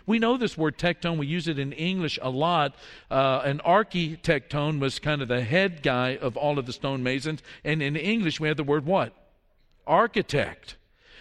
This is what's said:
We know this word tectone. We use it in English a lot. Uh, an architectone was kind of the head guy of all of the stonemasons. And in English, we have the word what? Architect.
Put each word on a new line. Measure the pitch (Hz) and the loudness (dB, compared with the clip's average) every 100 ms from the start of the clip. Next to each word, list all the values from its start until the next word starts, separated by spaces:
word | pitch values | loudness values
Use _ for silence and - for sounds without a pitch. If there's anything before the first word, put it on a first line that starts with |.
We | - 226 | -2 2
know | 226 254 | 2 2
this | 220 - | 0 0
word | 156 - | -2 0
tectone. | 175 170 170 165 | -2 0 -2 -2
We | 143 | -2
use | 175 160 | -2 -2
it | 143 | -4
in | 139 | -4
English | 143 165 190 160 - | -4 -4 -2 -2 -4
a | 131 | -4
lot. | 131 160 170 143 - - - - | 0 2 2 0 -4 -16 -20 -2
Uh, | 135 135 131 139 | 2 4 2 0
an | 143 | 0
architectone | - 185 214 180 165 156 - 151 - 147 147 151 | 4 4 4 0 -2 -2 0 0 0 -2 0 0
was | 135 - | -2 -2
kind | 147 147 | -2 -2
of | 127 | 0
the | 123 | -2
head | 117 170 196 165 | 2 2 2 0
guy | 143 127 127 135 | 0 2 0 -2
of | 135 113 | -4 -2
all | 147 147 | 0 0
of | 123 | -4
the | |
stonemasons. | 120 143 135 123 135 147 156 - - | -6 -4 -2 -2 -2 -2 -6 -10 -10
And | 147 160 | -4 -2
in | 139 151 | 0 -2
English, | 165 226 180 143 | 0 0 0 0
we | 156 | 0
have | 151 | 0
the | |
word | 143 151 | 0 0
what? | 143 185 120 - _ _ _ _ _ _ - | 2 0 0 -6 _ _ _ _ _ _ 2
Architect. | 165 233 220 - 143 120 - - - _ _ _ - | 4 4 0 0 0 -2 -6 -18 -20 _ _ _ -20